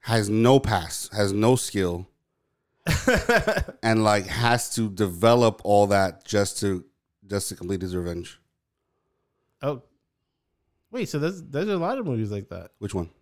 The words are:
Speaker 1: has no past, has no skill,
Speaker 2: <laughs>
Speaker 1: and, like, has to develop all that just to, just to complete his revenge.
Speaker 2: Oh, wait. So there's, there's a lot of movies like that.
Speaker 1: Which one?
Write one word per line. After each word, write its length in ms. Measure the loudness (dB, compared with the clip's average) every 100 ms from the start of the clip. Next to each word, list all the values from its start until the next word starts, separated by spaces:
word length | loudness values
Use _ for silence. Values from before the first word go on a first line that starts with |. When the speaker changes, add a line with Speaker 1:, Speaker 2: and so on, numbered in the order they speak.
Speaker 1:
has 280 | 0 0 2
no 300 | 2 6 6
past, 540 | 4 -2 -2 -10 -10
has 180 | -2 0
no 240 | 2 2 2
skill, 540 | 0 -2 -2 -2 -10 _ _ _ _ _ _ _ -2
Speaker 2:
<laughs> 960 | 0 2 0 4 2 2 -2 -4 -6
Speaker 1:
and, 220 | 0 2
like, 220 | 4 2 0
has 420 | -2 0 0 -2 -4
to 140 | -4
develop 720 | -2 -4 2 4 6 4 0
all 240 | 2 4 4
that 380 | 2 0 -4 -4
just 340 | -2 0 -2
to, 240 | -2 -4 -8 _ _ _ _
just 220 | -6 -6
to 60 | -10
complete 260 | -6 -6
his 140 | -4 -6
revenge. 440 | -6 -8 -12 -18 _ _ _ _ _ _ _ _ _ _ _ _
Speaker 2:
Oh, 220 | -6 -6 _ _ _ _ _ _ _ _ _ _ _
wait. 160 | -8 -6
So 80 | -2
there's, 220 | -4 -6
there's 260 | -8 -6 -2
a 80 | -2
lot 200 | -2 -4
of 80 | -4
movies 240 | -4 -4
like 180 | -6 -10
that. 220 | -14 -16 _
Speaker 1:
Which 140 | -6
one? 160 | -6 -6 _